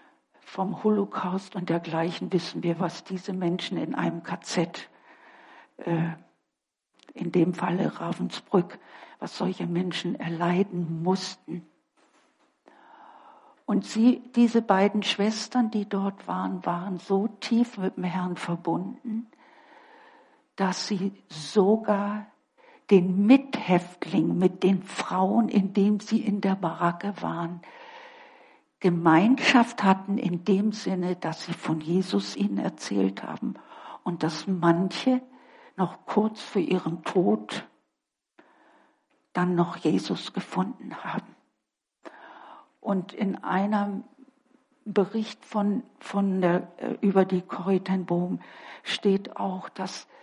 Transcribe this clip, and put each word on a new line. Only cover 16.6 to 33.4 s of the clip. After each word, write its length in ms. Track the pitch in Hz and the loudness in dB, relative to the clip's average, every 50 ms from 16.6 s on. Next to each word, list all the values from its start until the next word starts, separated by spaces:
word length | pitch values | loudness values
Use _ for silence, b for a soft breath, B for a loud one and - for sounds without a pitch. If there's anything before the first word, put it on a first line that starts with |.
| - | -4
waren 320 | 175 175 175 180 202 185 170 | -4 -4 -4 -4 -6 -6 -8
so 300 | - - 196 190 202 226 | -2 0 0 2 2 0
tief 500 | - - - - 233 226 240 233 - 202 | -4 -8 -4 0 2 2 2 2 0 -2
mit 200 | 185 190 - - | -4 -4 -2 -2
dem 60 | 180 | -4
Herrn 320 | 180 170 185 180 180 175 | -2 -2 -2 -2 -2 -4
verbunden, 920 | - - - 170 170 - 170 165 170 185 - 247 - - 233 214 226 233 b b b b b b b b b b b b b b b b b b b b b b b b b _ | -4 -4 -4 -4 -2 -2 -2 -2 -2 -2 -6 -8 -10 -8 -6 -6 -6 -6 b b b b b b b b b b b b b b b b b b b b b b b b b _
dass 320 | - 196 185 180 - - - | -2 0 0 0 -2 -4 -4
sie 260 | 214 - 185 98 - - _ _ | -4 -2 -2 -4 -6 -8 _ _
sogar 960 | - - - - - 208 185 196 220 220 214 - 208 196 202 202 208 214 208 - _ _ _ _ b b b b b b b - | -16 -14 -14 0 4 4 6 6 4 4 2 0 0 0 0 -2 -4 -6 -8 -12 _ _ _ _ b b b b b b b 6
den 380 | 202 185 175 185 180 190 202 214 | 6 6 6 6 4 4 6 8
Mithäftling 1120 | 269 269 269 - - - - - 185 175 - - - - - - - 175 156 175 170 175 | 8 8 6 2 -6 -6 0 2 2 2 2 0 -8 -12 -8 -2 0 2 2 2 2 4
mit 240 | 185 180 180 - - | 4 2 4 4 4
den 180 | 190 196 180 | 4 4 2
Frauen, 680 | - - - - - - 180 185 190 190 208 233 220 - | 0 -4 -8 -8 -6 -2 0 2 2 4 4 4 2 4
in 240 | - 208 190 190 - | 4 2 2 4 2
dem 260 | 202 196 208 208 202 | 2 4 4 2 0
sie 260 | - - 220 - - | 0 0 0 0 0
in 160 | - 202 202 | 0 -2 0
der 140 | - 196 190 | 0 0 0
Baracke 580 | 190 180 165 165 - 175 170 175 - - 202 190 - | 0 -2 -4 -2 0 0 0 0 -2 -4 -8 -6 -6
waren, 400 | 170 165 165 165 170 165 180 175 B B B B B B B B B B B B B B B B B B B B B B _ _ | -6 -4 -4 -4 -4 -6 -8 -10 B B B B B B B B B B B B B B B B B B B B B B _ _
Gemeinschaft 1040 | - 185 175 165 170 165 160 165 196 226 262 - - - - 247 233 - - - - | 0 2 2 4 6 6 6 8 8 6 4 4 4 4 6 6 4 4 0 2 4
hatten 340 | 190 190 190 - - 202 - | 4 4 4 2 -2 -2 -2
in 280 | - 175 175 170 175 | 0 -2 -2 -2 0
dem 260 | - 190 196 208 220 | 2 2 2 2 0
Sinne, 440 | 202 - - 185 190 180 180 180 180 | -2 -2 -4 -4 -2 -2 -2 -2 -2
dass 300 | 180 - 160 160 - - | -4 -4 -6 -6 -6 -8
sie 80 | 175 170 | -10 -10
von 260 | - - - 160 156 | -6 -4 -4 -4 -2
Jesus 560 | 151 156 170 190 185 - 202 202 196 - - | -2 0 2 2 2 2 0 -2 -2 -4 -2
ihnen 220 | - 202 202 196 196 | -2 -2 -2 0 -2
erzählt 640 | 196 196 - - - - 202 196 190 196 196 - | -2 -4 -4 -6 -8 -4 0 2 2 2 0 -4
haben 320 | - - - - | -8 -10 -10 -8